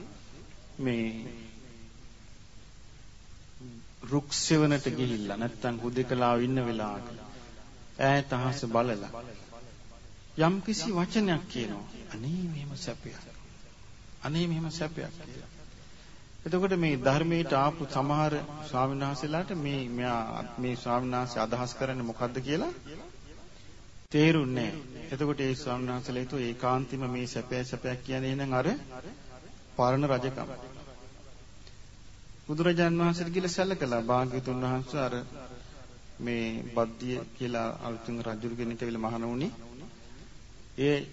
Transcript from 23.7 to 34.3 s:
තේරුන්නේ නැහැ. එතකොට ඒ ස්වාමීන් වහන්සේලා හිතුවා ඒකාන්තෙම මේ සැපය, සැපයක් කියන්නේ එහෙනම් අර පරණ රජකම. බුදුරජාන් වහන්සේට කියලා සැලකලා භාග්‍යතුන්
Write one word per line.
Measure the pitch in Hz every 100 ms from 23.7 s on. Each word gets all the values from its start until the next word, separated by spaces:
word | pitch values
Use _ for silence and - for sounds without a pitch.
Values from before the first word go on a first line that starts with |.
| - - - -
තේරුන්නේ | 151 156 160 131 127 110
නැහැ. | - 127 - -
එතකොට | 135 147 143
ඒ | 135
ස්වාමීන් | 131 131 123 123
වහන්සේලා | 123 123 123
හිතුවා | 127 143 120
ඒකාන්තෙම | 117 127 131 135 135 127
මේ | 123 123
සැපය, | 120 - 127
සැපයක් | 123 123 127 127
කියන්නේ | - 127 131
එහෙනම් | 139 135
අර | 127 151 262 - 127 165 - - 127 - - -
පරණ | - 123 135 143
රජකම. | 127 131 131 127 123 135 - - 127 - - - - - - - - - - - - - -
බුදුරජාන් | - 151 170 170 170 170
වහන්සේට | 170 170 170
කියලා | 180 185
සැලකලා | 185 190 185 131 117
භාග්‍යතුන් | 113 127 127